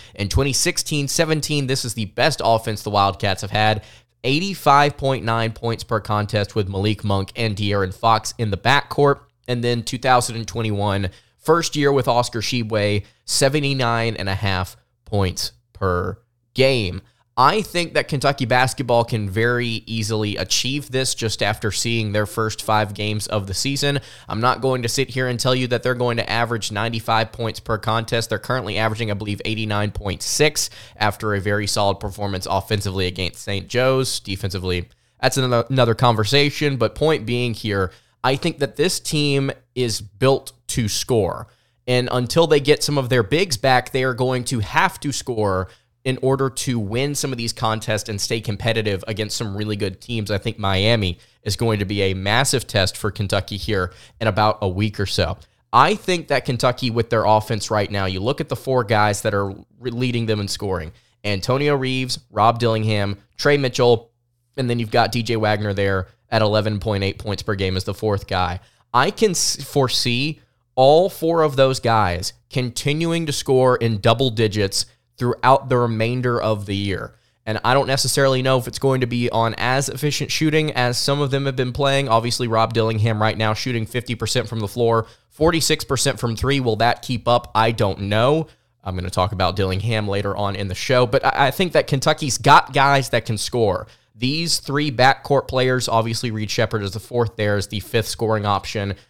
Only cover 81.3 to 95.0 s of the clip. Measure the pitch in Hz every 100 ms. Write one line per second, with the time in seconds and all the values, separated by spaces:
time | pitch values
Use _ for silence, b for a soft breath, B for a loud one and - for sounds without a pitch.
81.3 | 139 139 131 127 123 139 139 139 113 120
82.3 | - 123 110 113 113 110 110 113 107 110
83.3 | 107 110 107 131 117 107 123 - 113 110
84.3 | 127 110 113 101 120 117 113 110 B B
85.3 | - 160 160 - 156 - 135 139 110 123
86.3 | 110 127 139 123 104 117 - - 120 120
87.3 | 120 - 110 113 113 104 92 101 107 127
88.3 | 160 156 b b _ 98 90 90 92 90
89.3 | 92 90 95 95 95 110 110 104 101 101
90.3 | 98 101 98 101 92 - 127 123 135 131
91.3 | - 135 - 180 151 - 139 156 - 143
92.3 | - 139 156 - 139 139 139 131 117 -
93.3 | 107 - 123 104 87 - b b 107 127
94.3 | 156 165 - - 143 151 117